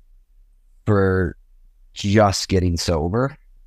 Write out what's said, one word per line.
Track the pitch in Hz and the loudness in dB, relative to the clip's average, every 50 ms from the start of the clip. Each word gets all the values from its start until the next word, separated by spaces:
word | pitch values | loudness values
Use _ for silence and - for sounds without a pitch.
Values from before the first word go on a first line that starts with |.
| _ _ - - _ _ _ - - _ _ _ _ _ _ - _ | _ _ -20 -20 _ _ _ -20 -20 _ _ _ _ _ _ -8 _
for | - 104 98 95 95 92 92 90 85 - - - _ - - - - _ _ - - - | 0 0 2 2 2 0 0 -2 -4 -6 -10 -18 _ -20 -20 -20 -20 _ _ -20 -20 -14
just | - - 101 98 110 104 98 92 - - | -8 -4 2 4 4 4 4 2 -2 -4
getting | - 98 92 90 90 85 | -2 0 0 0 0 -2
sober, | 82 - - 87 76 78 87 98 120 131 139 151 - - - - - - | -2 -2 -2 -2 -2 -2 -2 -2 -2 -4 -4 -6 -12 -20 -20 -20 -20 -12